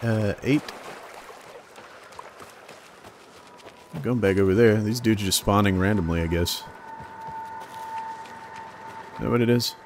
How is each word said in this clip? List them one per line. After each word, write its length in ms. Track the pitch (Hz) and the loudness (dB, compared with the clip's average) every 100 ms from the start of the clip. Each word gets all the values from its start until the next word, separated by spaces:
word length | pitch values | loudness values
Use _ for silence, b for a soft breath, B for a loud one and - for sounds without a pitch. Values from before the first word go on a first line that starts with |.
uh, 300 | 117 110 104 - | 2 2 0 -2
eight. 180 | 117 147 - - - - - - - - - - - - - - - - - - - - - - - - - - - - - - - - - | 2 0 0 -14 -16 -16 -18 -18 -20 -20 -20 -20 -20 -20 -20 -20 -20 -20 -20 -18 -20 -20 -20 -20 -20 -20 -20 -20 -20 -20 -20 -20 -20 -20 -14
I'm 80 | - | -8
going 180 | 135 123 | -2 2
back 180 | 101 95 | 4 4
over 160 | 98 | 4
there. 280 | 95 117 107 | 8 8 6
These 180 | 107 120 | 2 0
dudes 220 | 117 107 | 2 2
are 40 | 98 | 2
just 140 | - | 0
spawning 400 | - 101 101 95 | 4 4 4 4
randomly, 400 | 92 104 82 85 | 2 2 0 0
I 80 | 82 | 2
guess. 360 | 85 87 - - - - - - - - - - - 960 906 906 906 906 906 906 906 906 - - - - - - | 0 0 -2 -10 -18 -16 -16 -16 -14 -14 -12 -12 -14 -14 -14 -12 -10 -10 -12 -14 -16 -16 -16 -16 -16 -16 -16 -14
Is 80 | - | -6
that 80 | 113 | -2
what 80 | 120 | 2
it 100 | 117 | 4
is? 240 | 120 120 - | 2 2 -8